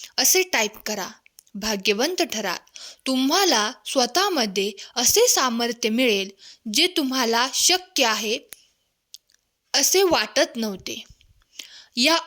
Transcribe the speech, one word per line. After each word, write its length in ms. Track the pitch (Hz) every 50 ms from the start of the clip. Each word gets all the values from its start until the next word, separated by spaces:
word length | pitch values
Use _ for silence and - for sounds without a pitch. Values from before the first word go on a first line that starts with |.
| - - - -
असे 260 | 247 - - 370 370
टाईप 340 | 370 - 247 220 208 - -
करा. 300 | - - 214 202 180 - - - _ _ _ - _ _ -
भाग्यवंत 640 | 202 196 220 220 196 190 214 202 202 254 330 370 -
ठरा. 340 | 339 233 - 220 208 190 - - - _ _ - - - - - _ 262
तुम्हाला 640 | 262 262 262 269 311 392 403 359 277 220 208 220 262 - _
स्वतःमध्ये 840 | - - 277 247 240 - 339 392 415 359 277 226 208 185 202 196 208 208 - - - -
असे 320 | - 247 240 - 403 480 494
सामर्थ्य 640 | - 370 277 254 233 233 233 233 233 240 - 220
मिळेल 400 | 220 240 262 247 208 196 190 196 - _ - - - - _ 226 208
जे 140 | 269 330 359
तुम्हाला 600 | 359 339 294 262 262 262 240 226 226 233 247 269 262
शक्य 520 | - - - 349 370 359 - _ - 262
आहे 340 | 226 214 208 214 214 226 277 - _ - - _ _ _ _ _ _ _ _ _ _ - - _ _ _ _ _ _ _ _ _ _ -
असे 300 | 262 277 - - 370 392
वाटत 520 | 359 320 240 214 220 - 262 320 - -
नव्हते. 480 | 233 226 214 190 185 - - 220 233 - - - _ _ _ _ _ _ _ _ - - - - - - _ _
या 220 | 247 240 302 330 330 -